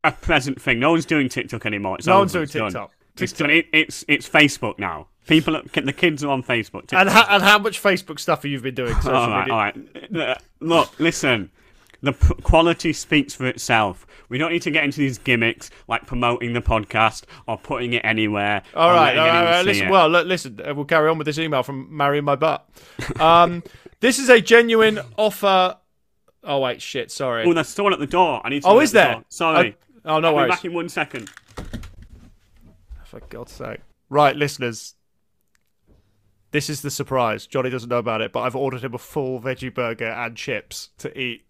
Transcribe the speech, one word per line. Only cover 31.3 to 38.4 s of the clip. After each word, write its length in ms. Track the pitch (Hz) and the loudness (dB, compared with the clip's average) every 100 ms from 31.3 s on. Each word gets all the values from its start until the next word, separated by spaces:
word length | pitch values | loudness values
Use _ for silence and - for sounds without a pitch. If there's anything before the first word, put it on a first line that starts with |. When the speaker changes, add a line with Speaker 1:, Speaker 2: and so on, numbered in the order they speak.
| - _ - - - - - - - - _ _ _ - _ _ - - | -20 _ -16 -14 -14 -16 -20 -20 -20 -20 _ _ _ -20 _ _ -20 -18
Speaker 2:
For 140 | - | -20
God's 300 | - - - | -18 -18 -18
sake. 280 | - 120 - _ _ _ | -16 -14 -14 _ _ _
Right, 260 | 143 147 139 | 2 2 2
listeners. 600 | 143 143 123 110 - _ _ _ _ _ _ _ _ _ _ _ _ _ _ _ _ | -4 -4 -8 -8 -16 _ _ _ _ _ _ _ _ _ _ _ _ _ _ _ _
This 180 | 151 143 | -6 -6
is 120 | 147 | -8
the 100 | 143 | -8
surprise. 540 | - 139 131 117 107 - | -10 -4 -2 -2 -4 -6
Johnny 220 | 135 127 | -4 -4
doesn't 200 | 127 120 | -6 -4
know 80 | 120 | -4
about 240 | 117 110 | -2 -4
it, 100 | 110 | -4
but 100 | 117 | -4